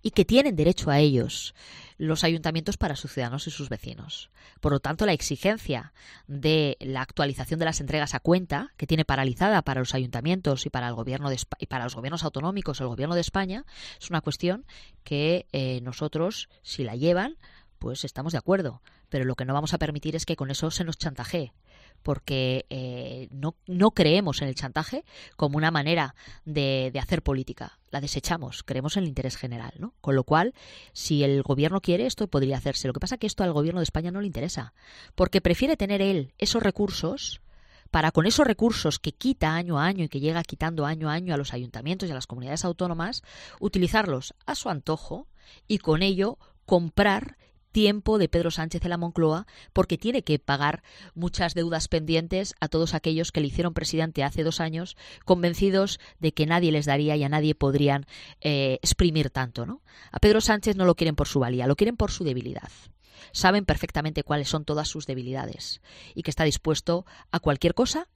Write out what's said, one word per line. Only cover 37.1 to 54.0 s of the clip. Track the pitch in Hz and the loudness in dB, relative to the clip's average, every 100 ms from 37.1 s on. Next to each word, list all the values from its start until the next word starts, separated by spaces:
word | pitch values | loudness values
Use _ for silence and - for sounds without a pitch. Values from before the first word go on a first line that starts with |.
| 277 - - - - - - - | -4 -10 -12 -18 -20 -20 -20 -2
para, | 165 160 | 2 4
con | - | 4
esos | 175 240 277 | 4 4 4
recursos | 214 226 - 160 - | 6 2 2 -2 -2
que | - | -6
quita | - 254 262 156 | -4 -2 0 0
año | 165 175 151 | 0 0 0
a | |
año | 160 196 | 0 0
y | 160 | -2
que | 139 | 0
llega | 143 165 | -2 -2
quitando | 160 - 160 165 143 | -4 -6 -4 -2 -2
año | 160 156 | -2 -2
a | |
año | 156 180 | -4 -2
a | 147 | -2
los | 139 | -2
ayuntamientos | 123 123 113 135 185 185 | -8 -8 -8 -6 -4 -4
y | |
a | |
las | 135 - | -6 -8
comunidades | 123 127 156 | -10 -6 -4
autónomas, | 185 170 180 165 175 254 - - - - | -4 -2 -4 -2 -6 -8 -12 -20 -20 -6
utilizarlos | 202 185 180 220 202 131 - - - | -2 0 2 2 2 -2 -6 -14 -8
a | |
su | 285 240 | -6 -4
antojo | 156 - 156 - 208 302 _ - - _ | -6 -4 -4 -4 -12 -12 _ -20 -20 _
y | 208 | -2
con | - 156 | 2 4
ello | 196 190 196 - - _ | 4 2 0 -4 -20 _
comprar | - 180 170 - 208 196 - - _ _ _ | 2 2 4 4 4 4 -4 -16 _ _ _
tiempo | 214 208 208 208 220 | 4 4 4 2 2
de | 170 | 4
Pedro | 170 170 | 2 0
Sánchez | 160 165 165 | -2 -6 -4
en | 175 | -4
la | 175 | -2
Moncloa, | 170 170 160 160 214 - - | -2 2 2 2 -4 -20 -4
porque | - 185 160 | 2 2 2
tiene | 220 254 | 0 0
que | - 147 | 2 0
pagar | - 139 143 151 _ - - | 2 0 0 -2 _ -20 -18
muchas | - 175 - 170 | -4 -4 0 0
deudas | 175 170 160 - | 0 -2 -2 0
pendientes | 165 160 160 165 185 190 - | -2 2 0 2 -2 -4 -4
a | 156 | -2
todos | 160 165 | 0 0
aquellos | 165 165 160 170 | 0 0 0 0
que | - | 0
le | 143 | 0
hicieron | 127 175 | 0 0
presidente | 165 160 160 | -2 -2 -2